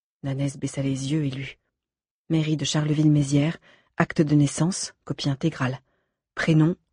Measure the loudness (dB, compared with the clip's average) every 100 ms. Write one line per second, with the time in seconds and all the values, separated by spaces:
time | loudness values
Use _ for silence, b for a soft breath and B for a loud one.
0 | _ _ -8 -4 -4 -4 -8 -4 -4 -4
1 | -2 -2 -2 -6 -10 -16 _ _ _ _
2 | _ _ _ 0 0 -2 -2 -2 0 2
3 | 4 4 4 2 2 -2 b b b -4
4 | -2 0 2 4 2 2 -2 -2 -8 -12
5 | -12 -6 -4 -2 -4 -2 -6 -6 -14 _
6 | _ _ _ -6 2 4 4 0 _